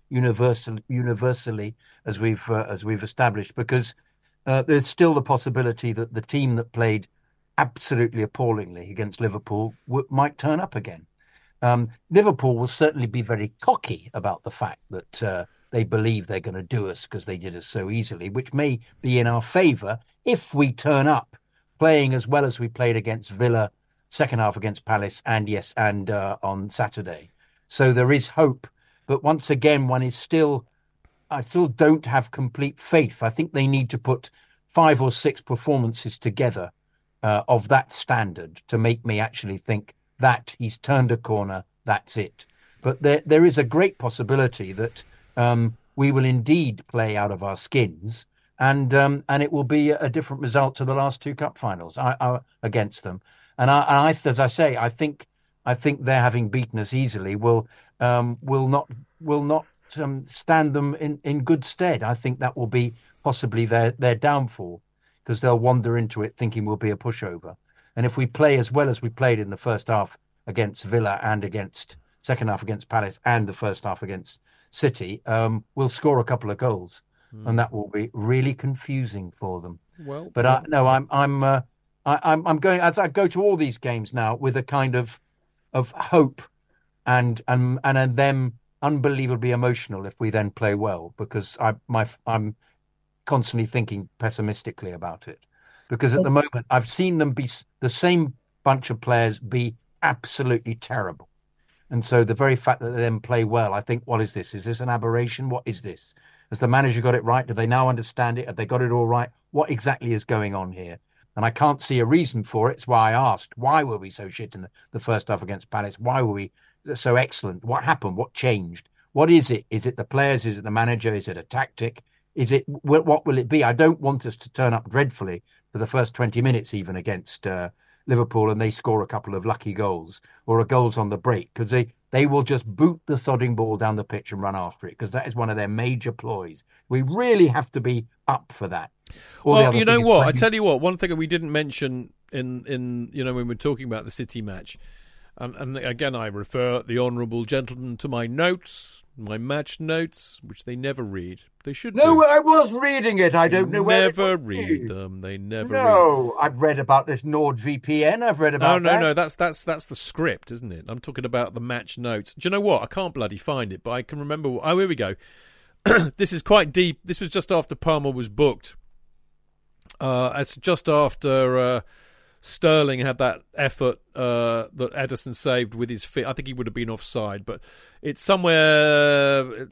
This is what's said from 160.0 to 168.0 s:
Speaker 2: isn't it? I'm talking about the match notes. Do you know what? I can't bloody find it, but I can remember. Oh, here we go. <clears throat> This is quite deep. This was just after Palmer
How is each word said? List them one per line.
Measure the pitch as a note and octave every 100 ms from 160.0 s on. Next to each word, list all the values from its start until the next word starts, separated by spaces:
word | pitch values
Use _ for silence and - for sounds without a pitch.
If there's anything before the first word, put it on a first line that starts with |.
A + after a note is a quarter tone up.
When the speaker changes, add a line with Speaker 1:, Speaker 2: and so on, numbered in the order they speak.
| - - D#3+ F#2 -
Speaker 2:
isn't | A#2+ A#2+
it? | F2+ G2+
I'm | A#2+
talking | - B2+ B2
about | B2 A2
the | A#2
match | A#2+ A#2+ G#2 -
notes. | A#2+ G#2+ G2+
Do | - F3
you |
know | G3+
what? | G#3 C3
I | -
can't | F#3+ F3+
bloody | C#3 G#2+ G2+
find | - C3+ G#2+
it, | F#2
but | A#2
I | B2
can | B2 D3
remember. | C#3+ D3+ C#3+ B2
Oh, | D#3 F3+
here | F#3+
we | C3+
go. | F#2+ G2 - _ _ _ _ _ G3+
<clears throat> | A3+ D#3+ -
This | G3
is | E3+
quite | - G#3 D#3
deep. | F3+ F3 D3+
This | - F3
was | F3
just | F#3+ -
after | F3 -
Palmer | D#3 E3 D#3